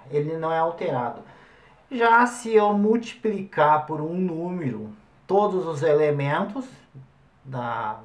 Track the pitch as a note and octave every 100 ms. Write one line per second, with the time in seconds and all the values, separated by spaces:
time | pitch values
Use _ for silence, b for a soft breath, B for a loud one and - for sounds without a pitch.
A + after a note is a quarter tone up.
0 | C3+ D3 D3+ D#3+ D#3+ D#3+ E3 E3+ F3+ C3
1 | A#2+ - B B B B B B _ B3+
2 | A#3 A#3 A#3+ - A3+ A3 G#3 G3+ G#3+ A#3+
3 | - - A3 G3 F#3+ D#3+ D3+ D3+ D3+ D3
4 | D#3 F3+ F#3 E3 F3 F3+ C#3 G#2+ G#2+ -
5 | _ _ - F#3+ G3+ F3+ E3 D3 D#3+ D3
6 | D3+ C#3+ C#3 D#3 G3 C4 B3+ - _ C3+
7 | - _ _ _ C3+ C3 A#2+ A#2 G#2+ A2